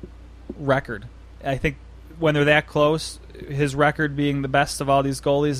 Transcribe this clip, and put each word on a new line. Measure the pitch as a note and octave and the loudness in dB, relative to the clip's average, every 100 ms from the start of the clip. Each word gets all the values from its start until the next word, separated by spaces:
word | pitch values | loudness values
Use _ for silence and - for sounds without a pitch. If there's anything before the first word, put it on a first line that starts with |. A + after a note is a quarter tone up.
| - - - - - - | -18 -20 -20 -20 -16 -6
record. | C#3 C3+ C3+ G#2 A#2 - - - C#3 | 0 0 0 -12 -12 -20 -20 -10 -6
I | C3+ | -2
think | D#3+ C3+ - - - D#3+ | -2 -4 -16 -20 -16 -2
when | D#3+ | 0
they're | D3 C#3+ | 4 4
that | D3+ - | 4 2
close, | D3+ D3 D#3 - - - - - | 2 2 2 -4 -14 -18 -16 -8
his | C#3 D3 C#3 | -2 -2 2
record | D3 D3 D3+ C#3 | 2 2 -4 -2
being | C#3+ C#3 | -2 -2
the | C3+ | 0
best | C#3 D3 - | 0 0 -2
of | C#3 | 2
all | C#3 | 2
these | C#3 C3 | 2 -2
goalies | D3 C#3+ D3 | 0 2 0